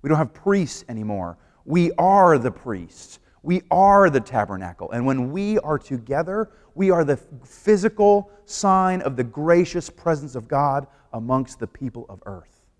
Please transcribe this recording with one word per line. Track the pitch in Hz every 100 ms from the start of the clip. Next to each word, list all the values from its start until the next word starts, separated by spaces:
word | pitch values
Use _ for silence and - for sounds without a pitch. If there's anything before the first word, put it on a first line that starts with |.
We | 139
don't | 156
have | 160
priests | - 196 202 156 - -
anymore. | 113 107 101 87 85 _ _
We | - 170 170 -
are | 175 196 180 147
the | 120
priests. | - 127 98 82 - - - _ _
We | 147 180 _
are | 175 196 202 190
the | 135
tabernacle. | 107 127 104 95 90 85 82
And | 120
when | 131 135 123
we | 170 202 214
are | 151 147
together, | - 127 113 139 170 202 220 _ _
we | - 190
are | 170
the | 147 135
physical | - 131 - - - 208 202 208 202 202 202 -
sign | _ - 202 190 185 180
of | - 127
the |
gracious | 120 123 156 175 170 175 -
presence | - 170 156 143 127
of | 113
God | 139 143 139 135 _ _
amongst | 113 117 131 131 -
the | 110
people | - 131 120 113
of | 95 -
earth. | 95 _ _ _ _